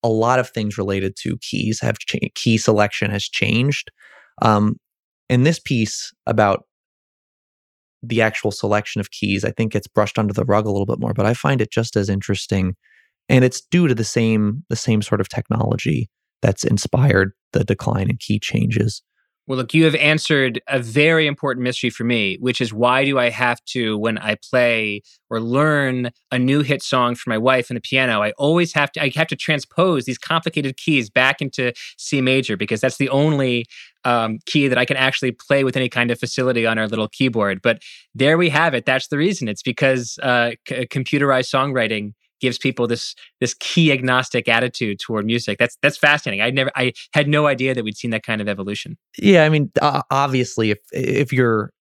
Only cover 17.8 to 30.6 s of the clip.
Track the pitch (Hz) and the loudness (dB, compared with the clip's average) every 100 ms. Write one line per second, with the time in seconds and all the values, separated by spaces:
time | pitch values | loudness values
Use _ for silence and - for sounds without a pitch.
17.8 | - 98 98 110 - 107 - - 117 107 | -2 -2 -2 -4 -4 -4 -2 -2 0 0
18.8 | 110 - _ _ _ _ - 131 120 160 | -2 -4 _ _ _ _ -8 -6 -2 2
19.8 | 160 147 147 156 - 147 131 117 - 135 | 2 4 2 2 2 2 2 -2 -4 -4
20.8 | 117 117 151 160 151 143 143 127 123 120 | -2 2 4 4 2 -2 -4 -2 -4 -2
21.8 | 117 - 120 120 101 92 123 123 110 107 | -4 -2 -2 0 0 -2 -4 -2 -4 0
22.8 | 120 127 139 135 120 110 123 120 - 127 | 2 2 2 2 0 0 -2 -2 -6 -4
23.8 | 113 107 110 110 107 104 - 127 120 113 | -2 -2 -2 -4 -4 -6 0 2 2 2
24.8 | 107 104 _ _ _ 113 117 131 151 147 | -2 -6 _ _ _ -6 -2 0 2 2
25.8 | 135 127 120 _ _ 127 127 143 139 139 | 0 -2 -4 _ _ 0 2 2 0 -2
26.8 | - 131 120 117 - 110 120 131 117 120 | 0 0 0 -2 -4 0 2 2 0 -8
27.8 | - 131 131 107 104 - 143 170 170 156 | -2 0 0 0 -2 0 2 2 2 0
28.8 | 143 - 143 151 165 - - 151 - - | -2 -2 -4 -2 -4 -4 -4 -4 -4 0
29.8 | 185 151 123 123 - 165 165 156 | 2 0 -2 -8 -2 -2 -2 -4